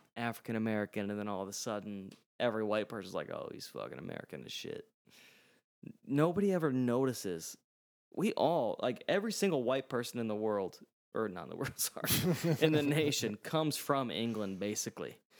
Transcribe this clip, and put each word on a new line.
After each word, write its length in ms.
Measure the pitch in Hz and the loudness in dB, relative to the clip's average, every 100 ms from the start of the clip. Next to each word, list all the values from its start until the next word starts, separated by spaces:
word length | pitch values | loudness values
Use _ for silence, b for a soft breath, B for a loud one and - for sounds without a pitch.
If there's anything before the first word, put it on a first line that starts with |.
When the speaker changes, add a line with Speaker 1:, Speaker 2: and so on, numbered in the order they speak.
| - - | -12 -4
Speaker 1:
African 380 | 117 113 - 113 | -4 -4 -2 0
American, 560 | 110 107 101 - 101 | 2 2 0 -2 -2
and 80 | 104 | -2
then 80 | 104 | -2
all 160 | 98 | -4
of 40 | 98 | -4
a 40 | |
sudden, 580 | 98 - 107 104 101 95 - _ - | -6 -4 -4 -6 -10 -10 -16 _ -2
every 240 | 120 110 | 0 2
white 260 | 107 107 104 | 2 0 0
person's 240 | 113 92 | -6 -6
like, 160 | 92 73 | -6 -4
"Oh, 180 | - - | -6 -8
he's 140 | - - | -10 -10
fucking 320 | - 52 - | -8 -8 -8
American 440 | 50 50 - 71 | -8 -8 -10 -12
as 80 | - | -10
shit." 380 | - - - - _ _ B B B B B B _ - | -10 -8 -8 -12 _ _ B B B B B B _ -20
N-, 80 | - - | -14 0
nobody 440 | 139 160 175 202 | 4 6 4 4
ever 200 | 180 160 | 4 2
notices. 840 | 127 123 120 135 120 98 82 - - _ _ _ _ _ | 2 4 4 2 0 -4 -4 -6 -14 _ _ _ _ _
We 200 | - 196 | 0 0
all, 440 | - 160 165 113 - | 4 2 4 2 0
like, 220 | 120 117 - | -2 -2 0
every 240 | 190 220 | 0 0
single 320 | - 202 151 | 0 2 2
white 240 | 120 135 - | 2 0 0
person 320 | 123 120 123 | -4 -2 -2
in 80 | 113 | -2
the 80 | 107 | 0
world, 440 | 107 104 92 - - _ _ | 2 2 0 -6 -20 _ _
or 160 | - 107 | -2 -2
not 140 | 90 | -4
in 60 | - | -8
the 40 | - | -4
world, 160 | 131 | -4
<laughs> 60 | - | -2
sorry, 800 | - - - - 185 160 170 147 | -4 -2 0 2 2 2 2 4
in 120 | 156 | 6
the 80 | 151 | 4
Speaker 2:
<laughs> 180 | 143 147 147 | 4 4 2
Speaker 1:
nation, 300 | 143 113 104 | 2 -2 -4
comes 400 | - 160 156 - | -2 0 0 0
from 320 | - 139 120 | 0 0 0
England, 500 | 85 117 107 101 95 | 0 0 0 -2 -2
basically. 600 | 101 107 - - 67 - _ B | -2 -2 -4 -6 -10 -10 _ B